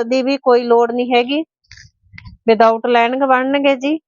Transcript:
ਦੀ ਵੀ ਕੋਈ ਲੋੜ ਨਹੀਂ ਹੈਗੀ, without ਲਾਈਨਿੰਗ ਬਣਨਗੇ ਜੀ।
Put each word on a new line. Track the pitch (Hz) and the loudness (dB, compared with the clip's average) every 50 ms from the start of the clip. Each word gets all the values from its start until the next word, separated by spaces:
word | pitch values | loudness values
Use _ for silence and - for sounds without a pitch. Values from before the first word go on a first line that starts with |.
| 233 | -2
ਦੀ | 233 262 262 247 | -2 -2 -2 -2
ਵੀ | 262 277 | -2 -4
ਕੋਈ | 269 - 262 240 247 247 | -2 0 2 2 2 2
ਲੋੜ | 240 233 240 240 233 233 | 2 2 2 2 0 -2
ਨਹੀਂ | 247 247 240 247 | -4 -4 0 0
ਹੈਗੀ, | 240 240 247 285 311 320 _ _ _ _ - - - - _ _ _ _ _ - - - - - - - 226 | 0 0 0 -4 -6 -6 _ _ _ _ -20 -20 -20 -20 _ _ _ _ _ -20 -20 -20 -20 -20 -8 0 0
without | 220 202 226 226 226 220 226 240 | 2 4 4 2 2 0 -2 0
ਲਾਈਨਿੰਗ | 240 233 233 233 262 269 277 | 0 0 0 0 -2 -2 0
ਬਣਨਗੇ | 262 262 254 254 269 277 285 277 277 277 | 0 0 0 0 -2 -2 -2 0 0 -2
ਜੀ। | 247 262 285 311 320 _ | 0 -2 -4 -4 -6 _